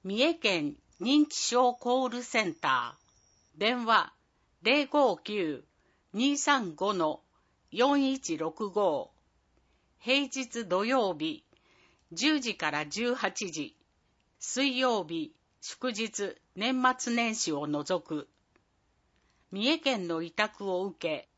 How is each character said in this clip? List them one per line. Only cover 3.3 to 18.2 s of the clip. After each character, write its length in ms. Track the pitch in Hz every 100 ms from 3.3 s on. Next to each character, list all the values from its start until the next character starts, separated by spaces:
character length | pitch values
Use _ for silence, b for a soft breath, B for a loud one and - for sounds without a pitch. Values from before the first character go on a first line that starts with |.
| _ _ 151
ー。 40 |
電 260 | 214 247 226
話、 260 | 214 - _ _ _ _ _
零 240 | 185 285 277
五 300 | 294 262 -
九 480 | - 208 160 131 _ _ _ _ _
二 240 | 202 269 285
三 380 | - 277 190
五 180 | 151 196
の 300 | 190 156 143 _ _ _ _ _
四 280 | 190 262 285 269
一 240 | 269 - 156
六 340 | 160 - 208
五。 400 | 202 196 143 - _ _ _ _ _ _ _ _ _
平 220 | 233 269
日 460 | 277 269 247 233 202
土 180 | 180
曜 300 | 220 262 202
日、 300 | 156 156 - _ b b b b b b
十 280 | 165 277 302
時 160 | 233 196
か 140 | 156
ら 160 | 147 151
十 280 | 185 240
八 360 | 254 196 - 196
時。 260 | 156 143 _ _ _ _ _ _ _
水 400 | - 247 277 254
曜 260 | 254 220
日、 280 | 160 165 156 _ _ _
祝 320 | - - 254
日、 440 | 208 220 - 196 - _
年 280 | - 226 254 254 254
末 140 | 240
年 220 | 233 233
始 180 | 220 -
を 140 | 147 147
除 400 | 147 147 180 -
く。 220 | 151